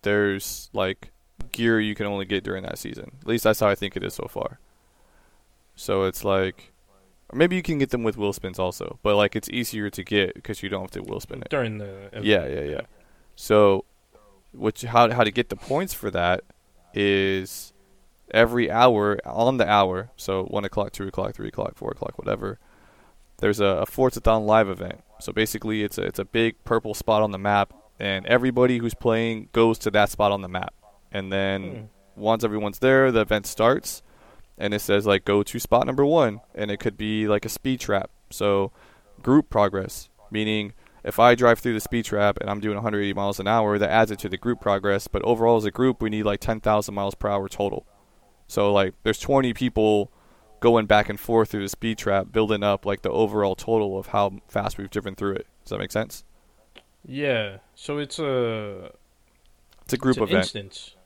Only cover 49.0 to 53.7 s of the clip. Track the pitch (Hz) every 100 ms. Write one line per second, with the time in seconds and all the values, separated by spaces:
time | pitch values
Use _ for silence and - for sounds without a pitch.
49 | 117 107 - 135 127 113 127 117 107 104
50 | 101 _ _ _ _ - 120 117 107 104
51 | 104 101 - 113 110 107 98 - 117 110
52 | - 98 92 110 107 107 101 98 101 101
53 | 92 92 110 107 98 95 -